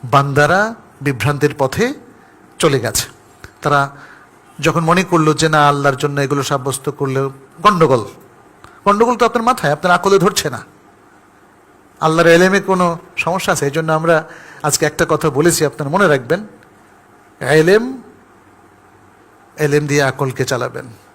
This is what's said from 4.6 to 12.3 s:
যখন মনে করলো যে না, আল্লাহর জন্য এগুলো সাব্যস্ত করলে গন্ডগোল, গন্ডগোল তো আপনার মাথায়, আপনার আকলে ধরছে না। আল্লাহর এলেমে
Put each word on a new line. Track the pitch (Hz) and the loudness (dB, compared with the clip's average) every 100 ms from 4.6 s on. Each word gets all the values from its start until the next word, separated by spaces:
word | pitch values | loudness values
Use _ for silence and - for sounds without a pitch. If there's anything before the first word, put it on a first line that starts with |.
যখন | 156 165 | -2 0
মনে | 160 175 | 2 0
করলো | 180 170 156 | 2 2 2
যে | 147 160 | 2 2
না, | 151 147 | 4 4
আল্লাহর | 143 143 131 | 2 0 0
জন্য | 147 143 | -4 -2
এগুলো | 139 143 | -2 -2
সাব্যস্ত | 131 139 135 131 - | -2 -4 -4 -6 -8
করলে | 139 135 131 139 131 - - | -6 -4 -2 -4 -8 -20 0
গন্ডগোল, | 196 185 156 127 101 - - _ - _ - - | 0 4 2 2 -2 -16 -20 _ -20 _ -20 -4
গন্ডগোল | 202 202 233 233 | -2 0 0 2
তো | 233 | 0
আপনার | 233 | 0
মাথায়, | 226 247 143 | -2 -2 -2
আপনার | 147 180 | -2 0
আকলে | 175 190 196 | 0 2 2
ধরছে | 185 196 156 | 2 -2 -6
না। | 120 - _ _ _ _ _ _ _ _ _ _ _ _ _ | -10 -16 _ _ _ _ _ _ _ _ _ _ _ _ _
আল্লাহর | 160 165 | -2 2
এলেমে | 170 | 4